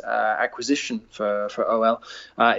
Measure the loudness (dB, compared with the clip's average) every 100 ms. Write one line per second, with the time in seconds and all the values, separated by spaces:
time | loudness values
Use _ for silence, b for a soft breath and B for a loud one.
0 | -4 -2 0 0 -2 -2 0 0 0 -6
1 | -8 -4 -2 0 -2 -2 0 2 2 2
2 | B B B 0 2